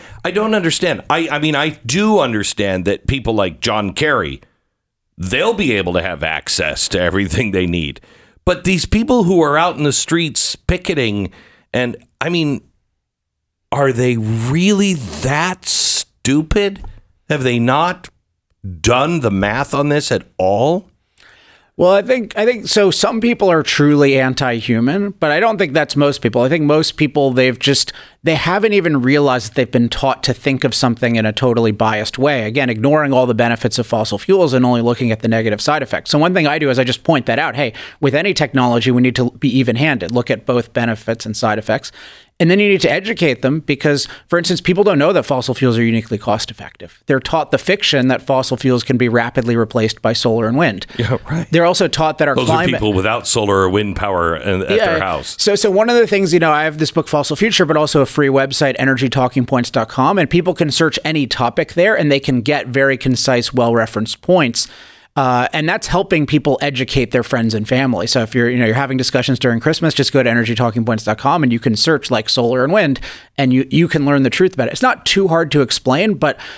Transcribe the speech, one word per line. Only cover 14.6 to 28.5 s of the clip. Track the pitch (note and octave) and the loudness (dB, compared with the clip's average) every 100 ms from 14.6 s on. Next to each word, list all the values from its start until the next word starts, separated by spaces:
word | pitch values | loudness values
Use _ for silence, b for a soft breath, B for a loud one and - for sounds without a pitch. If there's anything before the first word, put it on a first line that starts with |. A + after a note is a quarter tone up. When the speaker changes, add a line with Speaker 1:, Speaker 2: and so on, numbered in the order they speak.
| F#3 G3+ G3+ | 2 2 2
Speaker 1:
that | F3 A#2 - A#2+ D3 F3 F#3+ | 0 -6 -6 -2 -2 -2 -4
stupid? | - - - - - _ - C#3+ D#3 G#3 G3+ G3 - b b _ - | -4 -2 0 -2 -6 _ -2 0 0 0 0 -4 -14 b b _ -6
Have | D3+ | -2
they | B2+ A#2+ | 0 0
not | A#2 C#3 E3+ F3+ - _ _ _ _ _ G2 E2+ | 2 2 0 -4 -12 _ _ _ _ _ -14 -4
done | D#2 B2 D3 E3+ | 0 2 2 0
the | A#2+ | 0
math | G2 G2+ A2+ C#3+ | 0 0 -2 -2
on | C#3+ D3 | -2 0
this | D3 D3 | 0 0
at | G#2+ - - | -4 -4 -4
all? | F#2 G2+ C3+ F3+ F#3 _ _ _ b b b b b - | 0 2 0 -2 -6 _ _ _ b b b b b 0
Speaker 2:
Well, | F3 | 4
I | G3 | 4
think, | A#3+ B3+ G#3+ - | 2 -2 -2 -2
I | |
think, | G#3+ B3 - | 0 0 0
so | - G3+ | 2 4
some | D3+ G3+ A3+ | 2 0 0
people | A#3 A#3 G3 | 0 2 2
are | E3 | 2
truly | C#3+ - D3 D3 C#3+ C3+ | 0 2 4 4 4 4
anti-human, | C3 B2+ C3+ A#2 A2 A2+ A#2+ F3+ G3+ | 0 0 -2 -2 0 0 2 0 -2
but | F#3+ D#3 | -2 -2
I | D3+ | 2
don't | A3+ G#3+ | 2 0
think | F3+ | 0
that's | C#3 D3 C#3+ | 0 0 2
most | C#3+ C#3 | 0 2
people. | A#2+ B2 | 0 2
I | B2+ | 2
think | E3 | 2
most | D3 D3+ D#3+ - | 2 2 0 -2
people, | D3+ D3 C#3 | -2 2 2
they've | B2+ B2+ A#2+ | 2 2 2
just, | - C#3 - - B B | 0 0 -2 -8 B B
they | D#3 | -2
haven't | D#3 - | -2 0